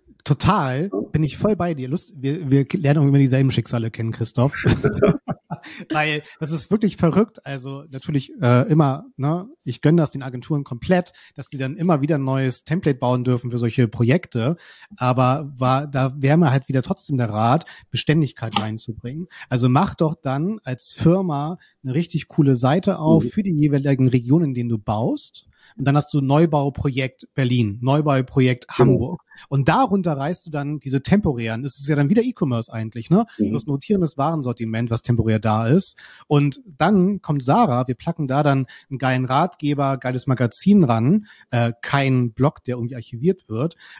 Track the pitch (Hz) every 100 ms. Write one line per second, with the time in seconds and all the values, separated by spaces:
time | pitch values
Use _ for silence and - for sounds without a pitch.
0 | _ - - 143 175 202 139 131 190 392
1 | - 151 156 - 208 196 175 156 127 160
2 | - 143 135 160 147 139 139 - 139 151
3 | 139 139 135 131 135 117 - 120 117 -
4 | 113 110 117 - 131 - - - - -
5 | - - - - - - - - 185 156
6 | 151 151 - - 147 160 - 208 208 -
7 | 175 180 226 - - 139 131 139 156 131
8 | - 147 - 285 131 123 135 156 147 135
9 | 254 - 139 170 214 320 - 120 147 170
10 | 151 139 131 123 - 151 139 120 - 180
11 | 175 - - - - 139 131 170 170 151
12 | 143 151 135 135 131 - - 165 160 131
13 | 123 127 123 123 127 120 120 123 117 -
14 | 117 170 - 120 120 170 - - - 202
15 | 127 127 127 139 143 131 127 135 147 135
16 | 131 143 135 160 160 131 - 131 - 190
17 | - 135 117 104 117 151 - - _ 123
18 | - 151 135 - 113 107 107 110 - 104
19 | 123 151 180 - - 127 123 131 196 -
20 | 160 165 139 139 175 220 - 123 - -
21 | 160 185 185 143 147 175 _ _ 131 131
22 | 170 - - - 139 127 127 170 202 175
23 | 156 160 - - 196 151 147 139 139 131
24 | 127 123 117 156 156 123 120 113 104 107
25 | 131 294 - - _ _ _ - 139 143
26 | - 151 135 143 170 147 139 135 147 127
27 | 131 _ - - 127 123 107 104 123 147
28 | 151 135 131 139 127 123 - - 117 90
29 | 123 175 _ - - 139 131 196 254 196
30 | 170 139 139 180 - 147 143 151 135 135
31 | - 202 180 120 113 113 139 - 139 147
32 | 143 226 247 - 151 117 110 113 110 120
33 | 113 185 233 - 107 107 - 139 - 202
34 | 160 - 143 165 127 117 113 113 117 117
35 | - 117 110 110 110 107 113 170 - -
36 | - - - 147 143 190 233 147 165 202
37 | 180 202 - 147 123 196 220 123 131 123
38 | - 175 139 135 147 135 131 - - 135
39 | 131 127 127 135 175 - 147 143 139 135
40 | 127 127 - 131 123 - 185 202 139 113
41 | 120 214 208 - - 120 117 110 - 139
42 | 135 127 120 110 139 - - 123 117 127
43 | - 117 151 185 - 110 160 - - -